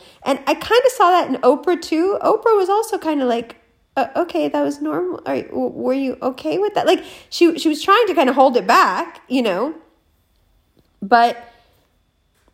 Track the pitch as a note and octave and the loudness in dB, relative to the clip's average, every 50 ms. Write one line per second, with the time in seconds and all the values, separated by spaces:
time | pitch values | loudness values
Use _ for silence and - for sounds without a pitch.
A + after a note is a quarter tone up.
0 | - - - _ - - C#4 C4+ - C4+ D#4+ D#4+ - - G#4+ B4 B4+ B4+ - - | -16 -20 -20 _ -4 -4 -4 -2 -2 -2 -2 -2 -2 0 2 2 2 2 2 4
1 | G4 F4 F#4 F4 D4+ - C4 - - B3 D4 C4+ - F4+ F4 E4 - - E4 D#4 | 4 4 4 4 2 0 -2 0 2 2 2 2 2 -2 -2 -2 -2 -4 -2 -2
2 | E4+ F#4+ G4+ - - - G#4 G#4+ - A#4 A4 G4+ F#4 F4 G4+ G#4+ A4 G#4+ - - | 0 0 -2 -2 0 0 0 2 2 2 2 2 2 2 0 0 0 -2 -4 -4
3 | - D#4+ D4+ C#4+ C4 B3 A3+ A#3 A#3 - - - _ _ _ _ _ _ _ - | -4 -4 -2 -2 0 0 -2 -2 -4 -8 -14 -20 _ _ _ _ _ _ _ -4
4 | - - - - F4 E4+ - E4+ D4 C#4+ - D4 C#4+ C#4+ C#4+ C#4+ D4 D#4 D4+ D#4+ | -4 -2 -2 -4 -4 -2 -2 -2 -2 -2 -2 -2 -2 -2 -4 -4 -6 -6 -4 -4
5 | F4+ F4+ - - - - C#4 - - - - - B3+ - - - A#3+ B3 C4 C#4 | -4 -4 -6 -8 -6 -6 -6 -6 -6 -6 -6 -6 -4 -4 -6 -4 -4 -2 -2 -2
6 | C4+ C4 - - - B3+ C4 - - D#4 D#4 F4+ G4+ G#4 G4+ - - - - D#4+ | -2 -4 -6 -6 -6 -6 -6 -6 -6 -4 -2 -2 -2 -2 -2 0 0 2 0 0
7 | - - - - - _ - - F4 E4 E4 - - D#4+ D4 C#4+ - - G4 G#4+ | -2 -6 -18 -20 -18 _ -2 2 2 2 2 2 -2 -2 -2 -2 0 2 4 4
8 | A4+ G4 D#4+ E4+ C#4+ B3+ C4+ C#4 C4 C#4+ A#3+ A#3 F#3 G3 A#3+ F#4 F4 G#3+ F#3 A3 | 4 2 2 2 0 2 4 4 4 4 4 2 2 2 4 4 4 2 0 -2
9 | E4+ E4 - - - - B3 C4+ A#3+ G#3+ F3 F#3 A#3+ D4+ D#4+ - - _ _ _ | -6 -8 -10 -16 -10 -4 -2 -2 0 0 0 -2 -2 -4 -6 -10 -16 _ _ _
10 | _ _ _ _ _ _ _ _ _ _ _ _ _ _ _ _ _ _ _ _ | _ _ _ _ _ _ _ _ _ _ _ _ _ _ _ _ _ _ _ _
11 | - G3 A#3+ A#3 A#3 A#3+ A3+ - - - - _ _ _ _ _ _ _ _ _ | -2 2 4 4 4 2 0 -4 -10 -20 -20 _ _ _ _ _ _ _ _ _
12 | _ _ _ _ _ _ _ _ _ _ | _ _ _ _ _ _ _ _ _ _